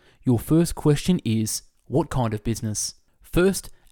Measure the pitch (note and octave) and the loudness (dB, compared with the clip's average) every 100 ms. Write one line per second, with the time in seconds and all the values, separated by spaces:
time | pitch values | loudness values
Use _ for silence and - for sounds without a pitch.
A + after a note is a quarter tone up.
0 | _ _ - A#2 - D#3+ E3+ - D3+ C#3+ | _ _ 0 0 2 2 2 0 2 2
1 | - F3+ A#2 A2 G#2+ - - _ - C3 | 2 0 0 -2 -2 -6 -10 _ -4 -2
2 | D#3 C3 A#2 G#2+ - A2 A2 G2+ - - | 0 -2 -2 -2 -4 -4 -4 -6 -8 -10
3 | _ _ - E3 F#3 F#3 - - _ | _ _ -4 2 2 0 -8 -20 _